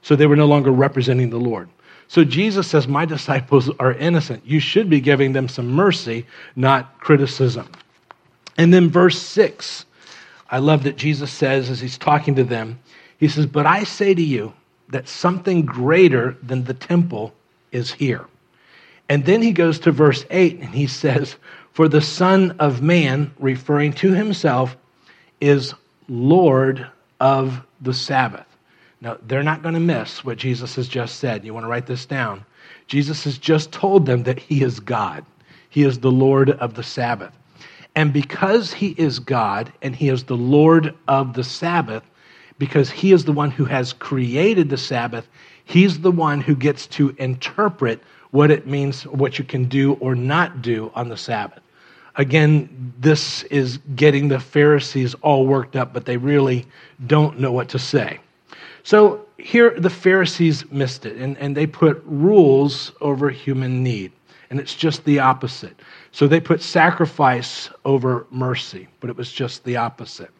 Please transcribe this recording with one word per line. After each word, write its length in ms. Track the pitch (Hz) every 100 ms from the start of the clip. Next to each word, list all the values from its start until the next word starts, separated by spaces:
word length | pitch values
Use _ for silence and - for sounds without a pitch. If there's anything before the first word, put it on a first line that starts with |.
So 140 | - 147
they 120 | 151
were 100 | 147
no 100 | 147
longer 240 | 147 135
representing 580 | 127 139 135 123 127 120
the 100 | 117
Lord. 280 | 120 104 87 _ _ - _
So 160 | -
Jesus 440 | 143 131 214 196 180
says, 200 | 156 127
"My 180 | 143 165
disciples 640 | 151 - 135 127 143 127 -
are 140 | 127
innocent. 500 | 127 160 170 143 117 -
You 140 | 151
should 300 | 147 - 208
be 120 | 151
giving 320 | 131 139 135
them 160 | 131 127
some 200 | - 120
mercy, 560 | 135 196 170 - 117 - - - -
not 440 | 131 135 127 _
criticism." 680 | - 147 135 - 131 117 - - _ _ _ - _ _ - -
And 160 | 165
then 160 | 185 170
verse 300 | 170 180 -
six, 680 | - - 190 - - - - _ - - - _ _
I 80 | 127
love 260 | 143 151
that 140 | 139 -
Jesus 340 | 151 143 143
says, 380 | - 139 135 127
as 100 | 127
he's 200 | 127 -
talking 340 | - 147 151 135
to 80 |
them, 360 | 123 117 113 120 _ - _ _
he 80 | 151
says, 180 | 151 143
"But 220 | 151 147
I 160 | 185
say 320 | 208 - 196 180
to 80 |
you 300 | 156 123 107 - _ _ _
that 180 | 127 127
something 540 | - 175 185 196 175
greater 720 | 147 123 127 170 180 127 123 127
than 220 | 123 131
the 100 | 127
temple 640 | 127 - 175 175 107 110 _ _ _ _
is 220 | 123 120
here." 320 | - 139 113 - _ _ _ _ _ _ _ -
And 180 | 143 135
then 180 | 214
he 80 | 233
goes 260 | 170 165 156
to 120 | 170
verse 340 | 139 151 127 -
eight 280 | 180 175 -
and 140 | 131
he 140 | 135 139
says, 480 | - 147 120 123 - - - _
"For 140 | - 160
the 140 | 151
Son 540 | 147 - 185 190 185 175
of 240 | 151 123
Man," 500 | 147 175 143 135 143 -
referring 560 | 135 127 - 147 147
to 200 | 147 190
himself, 640 | 190 214 196 160 127 127 - _ _ _ _ _ _
"is 360 | 143 143 127 - _ _ -
Lord 800 | 120 127 175 170 131 135 135 - _ _ _
of 420 | 131 135 131 127 - _
the 140 | 131
Sabbath." 540 | 127 - 135 123 98 - _ _ _ _ _
Now, 160 | 117 117 110
they're 180 | 135
not 200 | 147 156
gonna 160 | 165 165
miss 460 | 170 131 107 - 131
what 120 | 110
Jesus 380 | 131 120 123 -
has 120 | 127
just 320 | 127 117 -
said. 260 | 131 104 107
You 80 |
wanna 140 | 113 113
write 180 | 120 123
this 200 | 123 -
down. 400 | 139 117 98 101 _ - - _
Jesus 360 | 139 143 151
has 140 | 147 127
just 340 | - 156 151
told 340 | - 196 196 135
them 180 | 123
that 160 | 120 123
he 240 | - 143
is 160 | 131 -
God. 460 | 104 117 98 76 - _ _ _ _
He 140 | 147
is 160 | 143 123
the 120 | 131
Lord 380 | 127 135 135 135
of 240 | 139 120
the 100 | 110
Sabbath. 500 | - - 120 113 - _ _ _ - - - -
And 160 | 151
because 600 | 143 139 - 190 226 180
he 220 | - 196 156
is 220 | 156 127
God 520 | 123 127 107 101 113 _
and 140 | 139 127
he 140 | 143
is 140 | 131
the 140 | 131 123
Lord 580 | 123 147 156 165 156 - -
of 260 | 135 131
the 100 | 123
Sabbath, 600 | 123 - 170 175 120 110 _ _ _ _ _ _
because 320 | 135 151 131
he 240 | - 190
is 120 | 180 151
the 60 |
one 200 | 147 147
who 140 | 131 127
has 280 | 135 127
created 760 | - - 135 123 127 196 202 147
the 80 | 135
Sabbath, 500 | - 123 117 117 - _ - _ _
he's 340 | 170 196 151
the 120 | 180
one 300 | 175 156 147
who 140 | 131 139
gets 320 | 143 143 -
to 280 | - 139 135
interpret 840 | 131 127 - - 208 - 127 113 _ _ _
what 200 | 135 147
it 160 | 147 131
means, 400 | 143 139 135 -
what 320 | 135 135 -
you 60 | 127
can 200 | 131 123
do 280 | 135 139
or 200 | 139 131
not 480 | 123 127 156 175 131
do 300 | 120 110 110
on 160 | - 120
the 80 | 107
Sabbath. 440 | - 113 104 - _ _ _ _ _ -
Again, 800 | 139 156 151 151 131 127 127 123
this 440 | 143 151 - -
is 360 | - 143 127 131 - 127
getting 320 | 147 139 143
the 120 | 131
Pharisees 760 | 127 147 147 147 - 139 123 -
all 260 | 151 139 131
worked 280 | 135 123 135
up, 180 | 123
but 120 | 123 -
they 120 | 123
really 480 | 135 143 135 123 123 _ - _ 127
don't 320 | 151 151 139
know 120 | 131
what 180 | 123 123
to 100 | 131
say. 400 | - 139 110 - _ _ _ - - -
So 420 | - 214 208 - - _
here 420 | - 233 233 -
the 100 | 175
Pharisees 800 | - 190 190 175 - 170 135 -
missed 340 | 139 131 - 110
it, 120 | 110
and, 200 | 131 139
and 180 | 143 143
they 100 | 151
put 360 | - 160 156 -
rules 840 | 147 170 214 147 135 143 135 - _
over 300 | 147 135 143
human 540 | 123 - 131 127 127
need, 280 | 127 107 92 _ _ _ _
and 100 | 135
it's 160 | 143 -
just 300 | 160 151 -
the 140 | 143
opposite. 600 | 131 127 123 - - _ - - _
So 160 | - 143
they 120 | 165
put 220 | 165 165
sacrifice 1080 | - 170 165 170 156 - 139 120 127 - - - 139
over 400 | 139 127 120 -
mercy, 560 | 127 127 123 - 185 92 _
but 100 | 113
it 60 | 120
was 160 | 123
just 320 | - 123 -
the 140 | 127 123
opposite. 540 | 117 - - - 87 _